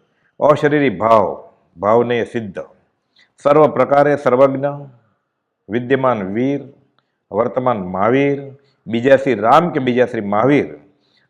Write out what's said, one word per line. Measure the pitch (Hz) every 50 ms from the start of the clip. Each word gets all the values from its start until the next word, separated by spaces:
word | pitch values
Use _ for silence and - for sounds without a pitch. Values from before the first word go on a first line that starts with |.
| _ _ _ _ _ _ _ -
અશરીરી | - 143 151 - 151 147 147 151 143 131
ભાવ, | 98 82 104 113 113 110 95 82 73 - - - _ _ _ _ _
ભાવને | 85 90 101 113 120 120 120 120 117 104
સિદ્ધ, | - - 120 113 98 82 82 76 - _ _ _ _ _ _ _ _ _ _ _ _ _ _
સર્વ | - 143 147 156 151 135
પ્રકારે | 110 120 127 123 143 143 143 147 143
સર્વજ્ઞ, | 139 - 127 120 127 139 139 135 131 135 143 143 143 143 139 127 _ _ _ _ _ _ _ _ _ _ _ _ _ _ -
વિદ્યમાન | 98 123 123 120 135 135 135 131 120 110
વીર, | 98 92 98 113 127 135 143 139 135 123 - _ _ _ _ _ _ _ _ _ _ -
વર્તમાન | 98 101 117 120 - 131 127 127 120 104
મહાવીર, | 92 90 92 92 101 110 123 135 139 143 143 139 139 135 131 - _ _ _ _ -
બીજા | - 110 120 117 135 135
શ્રી | 127 - 143 120
રામ | 101 101 113 139 156 170 170
કે | - 156
બીજા | 131 127 123 123 123
શ્રી | - - 113
મહાવીર, | 104 101 101 104 113 135 147 135 92 76 76 - _ _ _ _ _ _ _ _ _ _